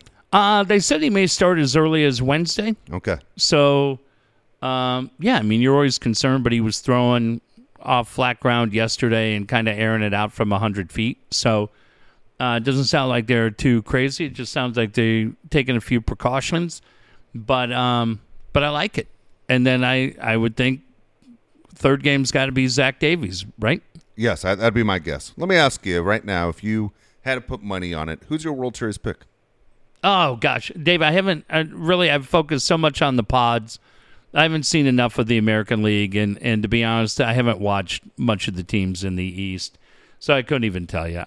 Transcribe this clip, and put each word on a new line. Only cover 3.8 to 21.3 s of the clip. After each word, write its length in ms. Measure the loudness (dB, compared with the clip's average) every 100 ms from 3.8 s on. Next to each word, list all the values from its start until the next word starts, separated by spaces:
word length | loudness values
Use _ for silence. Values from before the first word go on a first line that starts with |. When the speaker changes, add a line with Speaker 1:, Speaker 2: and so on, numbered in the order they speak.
| 0 -4 _ _ _ _ _ _
Speaker 1:
um, 480 | -6 -2 -2 -2 -6 _
yeah, 180 | 0 2
I 40 |
mean, 180 | 2 4
you're 140 | 4
always 240 | 4 4 0
concerned, 440 | -2 0 2 2
but 100 | 2
he 80 | 0
was 180 | 0 -2
throwing 600 | 0 2 4 2 0 -4 -10 -20 _ -16
off 280 | -2 -2 -2
flat 320 | -2 -2 0
ground 320 | 0 2 2
yesterday 600 | 0 -2 0 0 2 0 -2
and 100 | 0
kinda 240 | 0 0
airing 300 | 0 0 0
it 100 | 0
out 200 | -2 -4
from 200 | -2 -2
a 60 | 0
hundred 320 | 0 -2 -6
feet. 280 | -4 -4 -4 _
So, 400 | -2 0 0 -2 -8 _ _ -20 _ -20 _
uh, 180 | -2 -2
it 40 |
doesn't 200 | 0 0 0
sound 220 | 0 0
like 180 | -2 0
they're 220 | 0 0
too 320 | 0 2 2
crazy. 420 | 2 -2 -2 -4 -8
It 60 |
just 180 | -8 -8
sounds 240 | -4 -2 -2
like 180 | -2
they're 360 | 0 2 2 -2 -6 -2
taking 260 | 0 0 -2
a 40 |
few 200 | 0 -2
precautions. 840 | -2 -2 -2 -2 -2 -4 -4 -8 _ _ _ -20 -18
But, 360 | -16 -2 -2 0
um, 480 | -2 0 0 0 -4 -10 -20 -10
but 120 | -6
I 60 | -4
like 280 | -4 -4 -6
it. 80 | -10 -16 _ -20 -2
And 160 | 0 2
then 180 | 2
I, 300 | 0 0 -4 -6
I 160 | -2 0
would 200 | 0 0
think 240 | -2 -2 -10 _ _ _ _